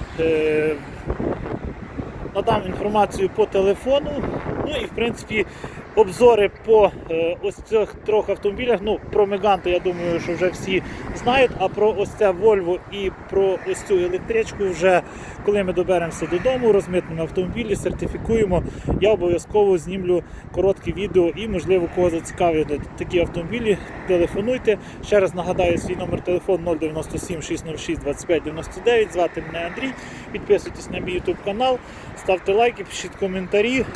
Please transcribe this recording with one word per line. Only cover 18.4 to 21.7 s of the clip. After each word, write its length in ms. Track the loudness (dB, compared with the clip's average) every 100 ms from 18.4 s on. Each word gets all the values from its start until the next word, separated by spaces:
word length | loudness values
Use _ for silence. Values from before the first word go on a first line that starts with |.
| 4 2 0 -4 -2 2
я 100 | 4
обов'язково 640 | 4 4 0 2 4 6 4
знімлю 460 | 0 -4 0 0 0 -10 -8
коротке 400 | 0 2 2 -2
відео 360 | -4 0 4 4
і, 200 | 2 -4
можливо, 400 | -2 2